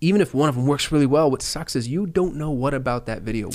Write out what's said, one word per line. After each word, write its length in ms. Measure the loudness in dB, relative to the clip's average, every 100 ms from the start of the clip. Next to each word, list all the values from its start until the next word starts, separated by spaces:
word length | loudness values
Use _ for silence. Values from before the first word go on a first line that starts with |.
even 200 | 2 2
if 120 | 2
one 160 | 2 2
of 60 |
them 120 | 2 0
works 260 | 0 0
really 140 | 2 4
well, 220 | 4 4
what 140 | 2
sucks 320 | -4 -8 -4
is 140 | -4 -2
you 180 | -2 -2
don't 300 | 0 0 -2
know 140 | -4
what 200 | -2 0
about 340 | -2 -2 -4 -4
that 160 | -8
video 280 | -4 -4 -4